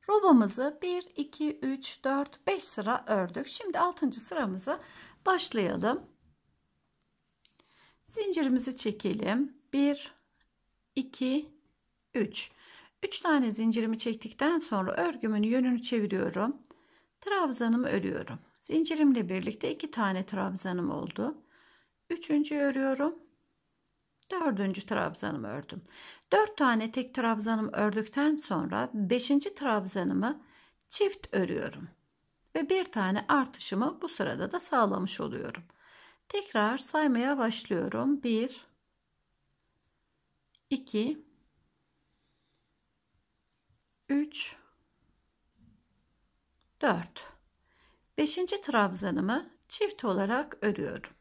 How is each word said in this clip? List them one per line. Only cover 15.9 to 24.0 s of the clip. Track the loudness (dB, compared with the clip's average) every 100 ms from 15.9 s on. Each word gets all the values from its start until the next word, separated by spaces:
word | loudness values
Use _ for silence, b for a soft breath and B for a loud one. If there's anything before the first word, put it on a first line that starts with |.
| 0 0 0 -2 0 -2 -4 b b b b b _
Trabzanımı | -2 0 0 0 2 2 2
örüyorum. | 0 0 -4 -6 -12 -14 _
Zincirimle | -2 0 2 6 6 6 2
birlikte | -2 -2 -2 -4
iki | -4 -6
tane | 0 0 0 -2
trabzanım | -2 -2 -2 -2 -2 -2
oldu. | -2 -6 -4 -4 -4 b b b b b _ _
Üçüncü | -8 0 2 2 2
örüyorum. | 2 2 0 2 0 -2 -18 _ _ _ _ _ _ _